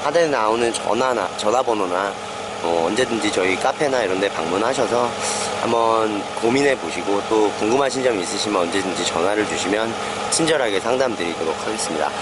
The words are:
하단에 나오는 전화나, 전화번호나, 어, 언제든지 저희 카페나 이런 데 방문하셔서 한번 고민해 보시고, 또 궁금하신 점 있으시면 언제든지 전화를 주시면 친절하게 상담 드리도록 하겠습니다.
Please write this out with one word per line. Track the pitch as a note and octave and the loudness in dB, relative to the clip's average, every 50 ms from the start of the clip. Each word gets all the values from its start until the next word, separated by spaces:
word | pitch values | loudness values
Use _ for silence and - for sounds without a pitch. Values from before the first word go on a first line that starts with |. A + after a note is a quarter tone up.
| - | 0
하단에 | D3 D3 E3+ E3+ D#3 | 2 4 4 4 4
나오는 | C#3+ A#2+ G#2+ G#2+ A2 A#2 A#2 A#2 | 2 2 2 2 2 2 2 0
전화나, | G#2 G2+ G#2+ F2 G2+ A#2 C3 C3 B2 A2+ F#2+ F2 - - | 0 -2 -2 -2 0 2 2 2 2 0 0 -2 -4 -2
전화번호나, | - G#2 A2 B2 C3 B2 A#2 G#2 G2 F2+ F2 F2+ G2 G2+ F#2+ - - - - - - - - - - | 0 2 2 2 2 2 0 0 0 0 0 0 0 -2 -2 -6 -10 -10 -10 -10 -10 -8 -8 -4 -2
어, | E2+ E2+ E2+ E2 E2+ | 0 2 2 2 2
언제든지 | G#2 A2+ C3 A#2+ A#2 A2 G#2 G#2+ | 2 0 0 0 0 0 0 0
저희 | F#2+ G#2+ F2+ F#2+ F#2+ | 0 2 2 2 0
카페나 | F#2 - B2+ C3+ - D#3 C#3+ C3 B2 A2+ | 0 0 -2 0 0 0 0 2 0 0
이런 | F#2 F#2+ F#2+ | 0 0 0
데 | G2+ G2 | 0 0
방문하셔서 | F2 D#2+ D#2+ E2 F2 G2 A2 A#2+ C3+ C3 B2 G2+ A2+ A#2+ B2 A#2+ A#2 - - - - - - - - - | 0 -2 -4 -2 0 0 0 0 0 0 0 0 2 0 0 0 -2 -4 -4 -4 -4 -4 -4 -4 -4 -2
한번 | - A#2 A#2 A#2 A2+ A2+ A2+ A2+ A2 A2 G#2+ G2+ F#2+ - - | -2 0 2 2 4 4 4 4 2 2 0 -2 -4 -6 -6
고민해 | - - A#2 B2 C3+ C#3+ C#3+ C3+ A2+ | 0 0 2 2 4 4 2 2 0
보시고, | F2+ E2 D#2+ F2+ F2 F#2 G2+ G2+ F#2+ F#2 | -2 -6 -6 -6 -4 -2 -2 -2 0 0
또 | A2 A2 G#2+ G2+ - - | 2 4 4 2 2 0
궁금하신 | G#2+ G#2+ A#2 C3+ C#3 C3+ B2+ C3+ B2+ | 0 2 2 2 2 0 0 0 0
점 | B2+ A#2 G2 | 2 2 0
있으시면 | F2 - - G2+ - A2 G#2 F#2+ F2 | -2 -4 -4 -4 -2 0 0 0 0
언제든지 | E2+ E2 G2 F#2+ F#2+ F2 F2 F2 | 2 0 0 0 0 -2 -2 -4
전화를 | E2 - E2 E2+ F#2+ G#2 G#2+ G#2+ F#2+ | -2 0 0 2 2 2 0 0 -2
주시면 | - - - - G2+ G#2+ A2+ A2+ A#2 - - - - - - - | -2 -4 -2 0 0 0 0 -2 -4 -4 -6 -6 -6 -6 -4 -2
친절하게 | - - E3 D#3 D#3+ D3 C3 A2 G2 F#2 | 0 0 2 2 2 2 2 0 0 0
상담 | F2 A2+ B2 C3 C3+ B2+ G#2+ | 0 0 0 2 2 0 0
드리도록 | F2+ F2 E2+ E2 D#2 E2 D#2+ D#2 - - | -2 -4 -4 -2 -4 -2 -4 -4 -4 -4
하겠습니다. | - G#2+ G#2+ - - E2 D2+ D2+ C#2+ - - | -6 -4 -4 -4 -4 -2 -2 -2 -2 -4 -4